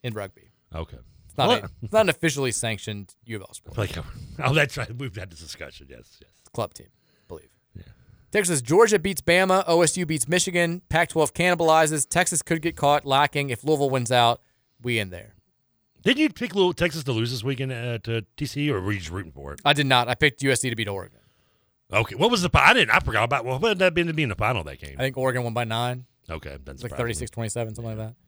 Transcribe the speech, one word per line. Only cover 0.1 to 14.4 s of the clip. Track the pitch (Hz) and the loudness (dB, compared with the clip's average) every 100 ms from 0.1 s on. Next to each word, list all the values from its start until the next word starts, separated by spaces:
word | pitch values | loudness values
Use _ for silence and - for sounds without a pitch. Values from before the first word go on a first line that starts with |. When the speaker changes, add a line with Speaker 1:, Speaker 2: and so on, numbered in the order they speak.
Speaker 1:
rugby. | 107 98 _ _ _ _ | -8 -10 _ _ _ _
Speaker 2:
Okay. | 82 80 58 60 _ - | -12 -10 -14 -20 _ -18
Speaker 1:
It's | - | 0
not | 135 | 2
Speaker 2:
What? | 143 | 2
Speaker 1:
a, | 101 - | 0 -12
it's | 113 | 0
not | 214 | 2
an | 208 | 4
officially | 147 165 139 131 | 2 0 0 -2
sanctioned | 107 117 107 - 104 98 _ _ | -2 -2 -4 -6 -10 -10 _ _
U | 110 | -12
of | |
L | 95 | -12
sport. | - - - | -20 -14 -6
Speaker 2:
Like, | 104 - - - | -4 -4 -10 -12
<laughs> | - - | -16 -4
oh, | 131 | 0
that's | 151 147 - | 2 0 -2
right. | 113 | -8
We've | 120 135 | -8 -10
had | 92 92 | -10 -12
this | 82 | -14
discussion. | 80 - 71 - 69 | -18 -14 -14 -16 -20
Yes, | 64 57 _ | -20 -20 _
yes. | - _ _ | -20 _ _
Speaker 1:
Club | - 110 | -8 -8
team, | - - | -8 -20
I | _ _ _ _ | _ _ _ _
believe. | 85 _ _ _ - | -18 _ _ _ -20
Speaker 2:
Yeah. | - - _ - _ | -20 -20 _ -20 _
Speaker 1:
Texas, | 208 185 156 | -2 0 -2
"Georgia | 117 165 226 202 | 2 4 6 4
beats | 170 190 | 0 -4
Bama. | - 175 190 185 180 | 2 4 4 2 4
O | 170 | 4
S | 165 - | 4 2
U | 175 | -2
beats | 156 127 | -2 0
Michigan. | 175 175 175 170 175 _ | 0 2 0 0 -2 _
Pac-twelve | 160 170 165 151 | 0 0 2 0
cannibalizes. | - 180 175 165 160 156 151 135 | 2 0 4 6 6 6 2 -2
Texas | - 180 165 | 0 0 -2
could | - 165 | -2 -2
get | 156 | -2
caught | - 143 147 | 0 2 2
lacking. | 139 135 147 147 143 | 2 2 4 2 -4
If | 120 | -4
Louisville | 139 151 139 | 0 2 2
wins | 131 117 | 0 2
out, | 123 120 120 | 4 4 4